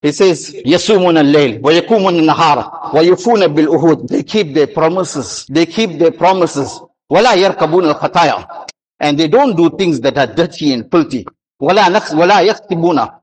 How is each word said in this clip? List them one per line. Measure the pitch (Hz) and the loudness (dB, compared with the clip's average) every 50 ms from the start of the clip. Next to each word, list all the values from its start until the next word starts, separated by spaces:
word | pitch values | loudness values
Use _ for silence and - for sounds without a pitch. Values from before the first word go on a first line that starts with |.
| - | -2
He | 151 147 | -4 0
says, | - 196 190 170 151 - - - - - | 2 2 2 2 0 -6 -16 -16 -10 -2
"يصومون | 123 156 175 - - 214 196 185 175 165 160 | 0 0 0 2 2 0 2 2 2 2 4
الليل | 151 139 147 151 147 131 110 110 - | 4 4 4 4 2 2 -2 -2 0
ويقومون | 143 160 180 170 - 226 220 190 190 175 170 | 2 2 2 2 0 0 0 2 0 0 2
النهار | 160 160 147 135 170 160 147 123 104 - - - - - - | 2 0 2 2 2 2 2 0 -2 -8 -10 -14 -12 -4 0
ويوفون | 147 160 175 180 175 - 233 - 147 196 | 2 4 4 2 2 2 0 0 2 2
بالعهود." | 156 147 151 156 156 160 156 143 165 156 - 127 120 - | 0 2 2 0 2 2 2 2 2 2 2 -2 -4 -4
They | 285 277 | -4 -4
keep | - - 214 202 151 135 | -2 -2 -2 -2 -2 0
their | 156 147 135 - - | 0 0 0 0 -2
promises. | 160 160 170 185 185 156 - 151 123 - - - - _ | -2 0 0 -2 -6 -6 -6 -10 -10 -10 -12 -16 -14 _
They | 135 156 170 | -2 -2 -2
keep | 165 - - 226 208 165 143 | -2 -2 -4 -4 -2 -2 0
their | 165 165 | 0 0
promises. | - - 165 175 190 190 175 160 - 143 139 113 - - - _ _ _ _ _ | 0 2 0 0 2 2 0 -2 -2 -4 -6 -6 -8 -16 -20 _ _ _ _ _
"ولا | 143 175 220 254 226 | 0 2 2 4 2
يركبون | 180 190 190 185 - 165 156 156 180 185 | 2 2 0 0 0 -2 0 0 0 2
الخطايا." | 156 143 - - 147 - 180 170 151 120 95 87 - - - - - - _ _ _ _ _ - | 0 -2 -2 -4 -2 0 0 0 2 0 -4 -8 -12 -18 -18 -18 -18 -20 _ _ _ _ _ -4
And | 147 147 143 | -2 0 0
they | 165 156 | 0 2
don't | 156 240 285 277 214 | 2 2 2 2 2
do | 165 170 165 | 2 0 0
things | - - 190 175 160 127 | 0 0 -2 -2 -2 0
that | 117 135 123 143 | -2 -2 0 0
are | 139 | -2
dirty | 120 - - 170 - - - 160 147 135 | -2 0 -2 -4 -4 -4 -6 -4 -2 -2
and | 120 113 - - | -2 -4 -2 0
filthy. | 175 151 - - 123 - - _ _ _ _ _ _ | 0 0 0 -4 -10 -10 -10 _ _ _ _ _ _
"ولا | 139 143 180 208 208 180 | -2 0 2 2 2 2
نخ-، | 175 214 208 - 156 | 2 0 -2 -2 -2
ولا | 151 170 175 202 202 | 0 2 4 4 4
يكتبون." | 170 196 220 - - - 180 170 165 175 175 139 113 107 - _ | 2 2 0 -2 -6 -8 -6 -2 -2 0 0 0 -2 -4 -8 _